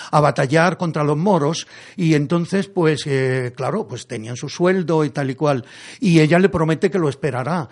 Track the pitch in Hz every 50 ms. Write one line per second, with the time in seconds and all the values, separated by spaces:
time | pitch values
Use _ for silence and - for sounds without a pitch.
0 | - - - 156 147 147 - - 147 127 139 160 165 185 - - 185 170 147 160
1 | 147 143 151 147 170 214 202 165 143 143 170 - - - - - - - - -
2 | 175 160 156 147 147 131 175 170 170 - 185 196 196 196 - 180 170 156 151 131
3 | - 151 139 131 131 131 127 131 127 123 123 - 131 127 - 214 220 - 120 117
4 | - - 123 113 110 117 123 120 - 139 - - 175 180 190 190 175 143 170 160
5 | 151 143 - 156 143 131 131 117 156 147 143 127 107 - - - - - - -
6 | 269 196 165 160 156 151 165 175 190 185 139 170 160 156 160 - - 190 - 190
7 | 165 147 127 - - 151 123 123 127 147 170 180 139 -